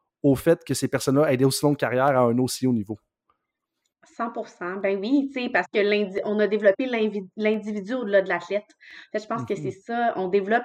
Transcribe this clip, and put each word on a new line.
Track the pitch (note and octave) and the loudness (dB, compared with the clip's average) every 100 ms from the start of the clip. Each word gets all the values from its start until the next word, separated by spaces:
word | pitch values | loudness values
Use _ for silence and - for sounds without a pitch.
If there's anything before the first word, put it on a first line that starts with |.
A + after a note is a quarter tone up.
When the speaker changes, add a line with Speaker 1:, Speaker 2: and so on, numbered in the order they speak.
| _ _ | _ _
Speaker 1:
au | C#3+ | 2
fait | C3 - E3+ | 2 2 0
que | - | 0
ces | C3+ B2+ | -4 -2
personnes-là | C3 - C3+ D#3 | -2 0 2 2
aient | C3 | 4
des | |
aussi | C3+ C3 | 2 2
longues | D3 C#3+ | 0 0
carrières | B2 B2 C3+ | 0 0 2
à | C3 | 4
un | B2 A#2 | 4 2
aussi | B2+ - C3 | 0 0 0
haut | |
niveau. | A#2+ G2+ A2 _ _ _ _ _ _ _ _ _ _ _ - | 0 -2 -8 _ _ _ _ _ _ _ _ _ _ _ -10
Speaker 2:
Cent | A#3 | -8
pour | A#3+ A3 | -8 -12
cent. | - F3 G3 | -10 -10 -4
Ben | G3 G3 | -2 -2
oui, | G3+ C#4+ C4+ | 0 0 0
tu | B3+ | -4
sais, | B3 | -2
parce | - - | -2 0
que | A3+ | 0
l'indi-, | G3+ G#3 G#3 G3 | 2 2 0 -4
on | - G#3 | -2 0
a | G#3 | 2
développé | G#3 G#3 G3 C4 | 4 4 2 0
l'invi-, | A#3 G#3+ G3+ F#3 - | -2 -2 -2 -8 -4
l'individu | G#3+ A3 G3+ G#3 F#3+ | 0 0 -2 -8 -6
au-delà | B3+ A3+ G3+ | -6 2 2
de | F#3 | 2
l'athlète. | A3+ - G3+ - _ - - - | -2 -4 -6 -6 _ -20 -20 -10
En | G#3+ | -8
fait, | |
je | G#3 | -6
pense | A#3+ | -6
que | B2 | -4
Speaker 1:
Mhm. | G3 | -6
Speaker 2:
c'est | D3 | -6
ça. | - - A#3 A#3 - | -8 -8 -2 -2 0
On | F#3 | 0
développe | G3+ F#3+ A3+ | 0 2 0